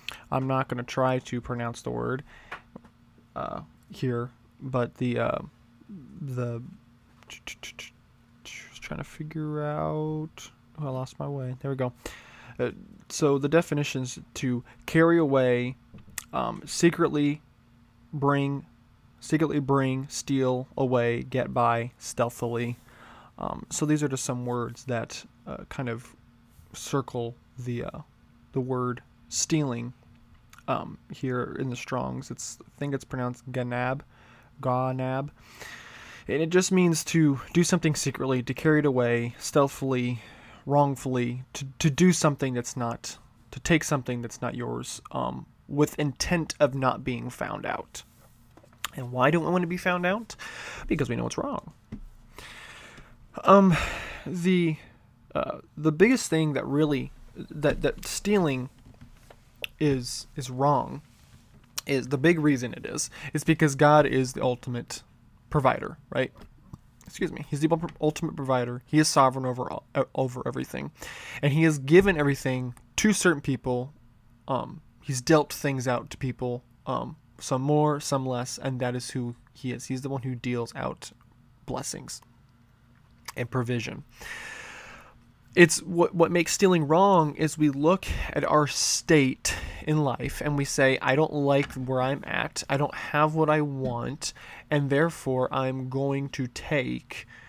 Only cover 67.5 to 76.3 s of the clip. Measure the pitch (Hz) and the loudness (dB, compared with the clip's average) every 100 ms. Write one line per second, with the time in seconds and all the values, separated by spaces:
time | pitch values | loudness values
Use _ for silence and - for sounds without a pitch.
67.5 | 143 156 165 165 - 151 156 160 - 135 | 0 2 2 -2 -2 0 0 -4 -4 0
68.5 | 127 120 123 - 151 156 151 131 135 127 | 0 0 -6 2 4 6 6 6 4 -2
69.5 | 123 - - - 143 - - 131 127 127 | -4 -4 -8 -4 -2 -2 -2 -2 -4 -6
70.5 | 127 127 127 139 - - - - - 143 | -6 -6 -8 -10 -12 -16 -14 -14 -2 2
71.5 | 147 160 147 135 175 196 165 143 135 139 | 4 4 4 6 8 8 4 2 0 -2
72.5 | 127 127 - - - 214 202 185 143 - | -4 -4 -10 -10 0 2 4 4 2 0
73.5 | 127 131 123 131 - - _ _ _ - | -2 -2 -4 -4 -12 -20 _ _ _ -6
74.5 | 131 - - - _ - 127 123 156 143 | -4 -4 -12 -20 _ -8 -2 4 4 4
75.5 | - 143 135 127 120 - - 135 | -2 -4 -2 0 -2 -4 -8 -8